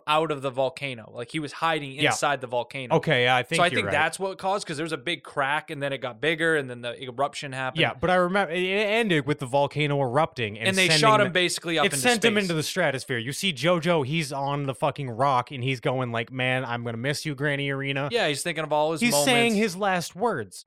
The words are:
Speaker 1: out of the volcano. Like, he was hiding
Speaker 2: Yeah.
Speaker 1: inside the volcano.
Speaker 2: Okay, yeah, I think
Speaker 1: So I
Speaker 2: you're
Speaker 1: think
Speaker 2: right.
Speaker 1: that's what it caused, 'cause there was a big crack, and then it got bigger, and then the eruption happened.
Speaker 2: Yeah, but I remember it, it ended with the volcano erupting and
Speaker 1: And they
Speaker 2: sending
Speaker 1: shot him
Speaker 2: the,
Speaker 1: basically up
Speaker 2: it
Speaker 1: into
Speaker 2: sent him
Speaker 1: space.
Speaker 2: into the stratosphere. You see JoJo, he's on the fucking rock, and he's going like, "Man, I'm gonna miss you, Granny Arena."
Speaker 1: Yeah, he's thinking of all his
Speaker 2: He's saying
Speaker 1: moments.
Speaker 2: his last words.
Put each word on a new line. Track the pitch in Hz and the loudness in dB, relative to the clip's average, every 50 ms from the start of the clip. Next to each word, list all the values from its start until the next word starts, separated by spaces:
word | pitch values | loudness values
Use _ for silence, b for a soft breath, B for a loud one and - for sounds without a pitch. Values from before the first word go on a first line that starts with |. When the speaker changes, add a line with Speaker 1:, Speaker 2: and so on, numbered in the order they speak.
| - | -2
Speaker 1:
out | - 151 156 165 156 | 0 2 2 2 0
of | 151 135 127 | -2 -2 -4
the | 139 | -4
volcano. | 120 131 135 127 127 - 143 135 127 113 104 - | 0 0 0 0 0 -4 -8 -8 -8 -10 -14 -14
Like, | 104 120 120 - | -12 -12 -10 -6
he | - 160 | -6 -6
was | 151 143 - | -6 -6 -6
hiding | - 165 165 160 156 143 135 135 | -2 0 0 0 0 -4 -6 -4
Speaker 2:
Yeah. | 147 151 139 | 0 2 2
Speaker 1:
inside | 147 - 160 147 143 131 | 2 2 2 0 0 -2
the | 135 | -4
volcano. | 117 123 120 117 - - 135 131 117 156 | -4 -4 -4 -4 -4 -8 -8 -2 0 0
Speaker 2:
Okay, | 165 - 160 147 123 123 | 2 2 2 2 4 4
yeah, | 123 127 | 4 4
I | 127 | 2
think | 123 - 165 | 2 0 0
Speaker 1:
So | 165 175 | 2 2
I | |
Speaker 2:
you're | 175 - | 2 2
Speaker 1:
think | 247 220 | 0 -2
Speaker 2:
right. | 202 - | 0 2
Speaker 1:
that's | 147 156 165 160 - | 2 2 0 -2 -4
what | 190 190 185 | -6 -6 -6
it | |
caused, | - 190 190 196 208 - | -4 -2 -2 -2 -2 -4
'cause | - 156 | -6 -6
there | 135 160 | -6 -4
was | 160 | -6
a | 156 | -6
big | 143 117 170 170 131 - | -6 -4 -6 -6 -6 -8
crack, | - - 147 135 135 147 156 151 - | -8 -2 -2 0 0 0 -2 -2 -6
and | 160 143 | -8 -6
then | 143 139 | -4 -4
it | 135 123 | -4 -4
got | 123 127 113 110 | -6 -8 -6 -2
bigger, | 143 160 170 156 165 165 160 | 0 0 2 2 2 2 2
and | 147 135 127 | 2 0 -2
then | 123 120 | -8 -8
the | 120 120 117 - 135 | -8 -8 -8 -8 -10
eruption | 127 117 123 139 143 - - 151 139 | -10 -4 -2 -2 -2 -4 -8 -10 -8
happened. | 131 131 131 131 127 160 | -6 -4 -6 -4 0 2
Speaker 2:
Yeah, | 156 120 - | 2 2 2
but | 123 165 175 | -2 0 2
I | 180 | 4
remember | 185 180 175 190 202 190 147 165 | 4 2 2 2 0 0 0 -2
it, | 180 | -2
it | 185 185 190 208 214 | -2 0 0 0 0
ended | 202 214 226 240 202 170 147 - | 0 2 0 2 2 2 2 2
with | 147 151 - | 0 -2 -2
the | 143 | -2
volcano | 123 135 143 143 131 - 143 151 143 143 139 139 | 0 2 2 2 2 0 -2 0 0 2 0 0
erupting | 120 120 147 160 - - - 117 104 107 107 | 2 2 2 2 2 0 -4 -4 -4 -4 -2
and | 113 | -2
Speaker 1:
And | 190 190 | 0 2
they | 190 185 | 4 4
Speaker 2:
sending | 170 160 151 | 4 6 6
Speaker 1:
shot | 220 220 214 214 | 6 6 6 6
him | 202 190 | 4 4
Speaker 2:
the, | |
Speaker 1:
basically | 160 185 180 170 - - - 175 165 156 | 2 2 2 2 0 -4 -4 -2 0 2
up | 147 | 2
Speaker 2:
it | 147 - | 2 2
Speaker 1:
into | |
Speaker 2:
sent | 135 131 247 240 208 - | 2 2 2 2 4 4
him | 233 208 | 2 2
Speaker 1:
space. | 208 202 | 2 0
Speaker 2:
into | 175 170 | 0 0
the | 156 | -2
stratosphere. | 143 - - 185 170 143 131 127 - - 127 | -2 -2 -2 0 0 0 0 -2 -4 -4 -6
You | 117 113 135 139 | -4 -4 -6 -6
see | - 196 196 | -2 -2 -2
JoJo, | 156 117 135 170 180 170 147 175 175 160 131 | -2 0 2 2 2 2 2 2 2 2 2
he's | 123 160 170 151 127 | 0 -2 -2 -2 -2
on | 143 139 139 139 143 147 143 | -4 -4 -2 -2 -2 -2 -2
the | 135 127 | -4 -4
fucking | - 156 143 - - 139 127 | -2 -2 -2 -2 -2 -6 -6
rock, | 113 107 139 143 131 123 120 - | -2 2 2 4 4 2 0 -2
and | 147 127 120 | -6 -4 -2
he's | 135 131 117 | -2 -2 0
going | - 147 127 131 127 120 | 0 -2 0 0 -2 -2
like, | 117 113 117 - | -2 -4 -4 -4
"Man, | 131 131 127 127 127 131 131 | -4 -2 0 0 0 0 0
I'm | 117 120 120 117 | -2 -4 -4 -4
gonna | 120 117 | -6 -6
miss | 113 120 143 143 - - | -4 -4 -4 -4 -4 -4
you, | 156 147 | -6 -6
Granny | 123 147 151 143 139 143 139 | -2 -2 -2 -2 -2 -2 -4
Arena." | 139 135 135 139 139 135 143 143 | -4 -4 -4 -4 -2 -2 -2 -2
Speaker 1:
Yeah, | 226 226 196 | 0 0 0
he's | 156 143 131 - | 0 0 -2 -4
thinking | 175 160 156 156 | -6 -4 -4 -2
of | 147 | 0
all | 151 151 151 156 | 0 2 2 2
his | 165 151 | 0 2
Speaker 2:
He's | 233 240 - | 2 2 4
saying | - 294 277 240 240 233 233 220 | 4 4 4 4 4 4 4 2
Speaker 1:
moments. | |
Speaker 2:
his | 202 226 214 165 | 2 2 0 -2
last | 190 208 196 185 175 156 - - | -2 0 0 0 0 -2 -4 -6
words. | 175 220 240 190 131 104 92 - - - | -2 -2 -2 -2 -2 -6 -8 -12 -18 -10